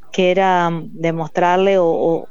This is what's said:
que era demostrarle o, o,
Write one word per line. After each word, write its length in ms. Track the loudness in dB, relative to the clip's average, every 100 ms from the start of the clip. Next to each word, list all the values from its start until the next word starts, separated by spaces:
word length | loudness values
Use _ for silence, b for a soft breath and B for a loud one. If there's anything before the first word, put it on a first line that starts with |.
| -8
que 180 | 0 2
era 400 | 2 2 2 0 -4 -8
demostrarle 880 | -6 -4 -4 -4 0 2 2 2 2
o, 80 | 2
o, 400 | 2 0 -2 -4